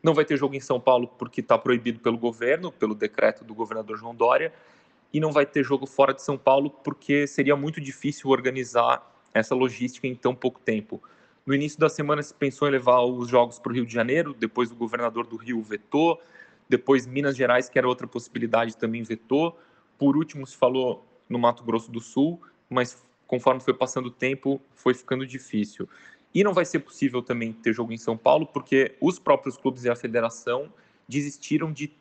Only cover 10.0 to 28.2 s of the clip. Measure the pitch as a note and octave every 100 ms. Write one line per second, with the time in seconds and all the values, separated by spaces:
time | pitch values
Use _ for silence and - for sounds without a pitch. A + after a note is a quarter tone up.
10 | C3 B2 B2 B2+ B2+ - - A2 G#2 -
11 | - _ _ _ - C#3 D3 D3 D#3 -
12 | D3 D3 C#3+ _ C#3 - D3 C3+ A#2+ B2
13 | B2 B2+ A#2+ B2 A#2+ - - B2 A#2+ B2
14 | A#2 D3+ D#3 A#2+ A2+ - A#2+ A#2 A#2 A#2+
15 | A#2+ A2 A#2 A2+ A2 A#2 A2 G#2 _ D3
16 | E3 E3 - - - _ _ B2+ - C3+
17 | A#2+ C3 C#3+ C3 B2 B2 B2+ C3+ B2+ B2
18 | B2 B2 - A#2+ A#2 A#2 A#2 - A2+ A2+
19 | A2 A2 _ C#3 E3+ - _ _ _ _
20 | C#3+ C#3+ D#3+ D3+ C3 - B2+ C3 B2+ -
21 | _ _ _ A#2+ A#2+ A#2+ A#2 A2+ A2+ A#2
22 | - - D3+ E3+ - _ _ B2+ B2 -
23 | _ _ _ B2+ C3 B2+ B2+ B2+ B2+ C3
24 | B2 - B2+ C3+ C3+ C#3 _ _ B2+ B2
25 | - C3 C3 C3 - G#2+ G#2 - B2 -
26 | - _ _ E3+ G3+ F3+ F3 D#3 - -
27 | C#3 B2 A#2+ A#2+ A2+ A2 A#2 A2 A2+ A#2
28 | - A2+